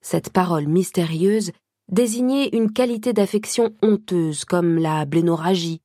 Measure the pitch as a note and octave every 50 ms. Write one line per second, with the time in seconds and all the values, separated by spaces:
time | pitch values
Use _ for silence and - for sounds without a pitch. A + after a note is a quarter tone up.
0 | _ - - E3 - - - F#3+ F3+ F3 E3+ D#3 D3 D3 D#3+ F3+ F#3 - - -
1 | E3+ D#3+ E3 D#3 F3 G3 G#3 A3 G#3 F3 - _ _ _ _ _ _ - F#3+ G#3
2 | B3 A3+ G#3+ A#3+ B3+ B3+ C4+ C#4 C#4 - - A3+ A3+ G#3+ G#3+ - B3+ B3 A#3+ G#3+
3 | A3 B3 A#3+ G#3 G3+ G3 - G#3 G#3 - - - A#3 A3+ A3 _ - A3 G#3 G3+
4 | - - F#3 F3 E3 D#3 D3+ - - - F3+ F3 E3+ E3+ E3 E3 D#3+ D#3 D#3 D#3
5 | D3+ C#3+ D3 E3+ E3 E3+ E3 D#3+ D#3+ F3 F#3+ F3+ E3 E3+ E3 D#3+ _